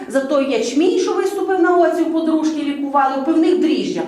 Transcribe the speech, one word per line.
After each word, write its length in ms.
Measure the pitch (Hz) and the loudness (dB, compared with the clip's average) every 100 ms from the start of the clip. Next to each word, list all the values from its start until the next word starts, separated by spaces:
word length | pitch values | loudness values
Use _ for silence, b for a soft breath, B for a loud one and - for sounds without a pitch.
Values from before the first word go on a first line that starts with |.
| B | B
за 120 | 269 | -4
той 320 | 269 285 269 | 0 0 0
ячмінь, 480 | 233 - 277 359 - | -2 0 2 2 2
що 140 | - | 0
виступив 480 | 370 - 392 359 370 | -2 -2 -2 -2 2
на 160 | 349 349 | 2 4
оці 240 | 320 339 | 2 2
у 120 | 311 | 0
подружки, 500 | 320 320 311 311 302 | 0 0 0 0 -2
лікували, 500 | 285 285 277 277 262 277 | -4 -4 -2 0 0 -2
у 40 | 320 | 0
пивних 340 | 320 320 - | 2 2 2
дріжджах. 440 | 311 - - - | 2 0 -2 -6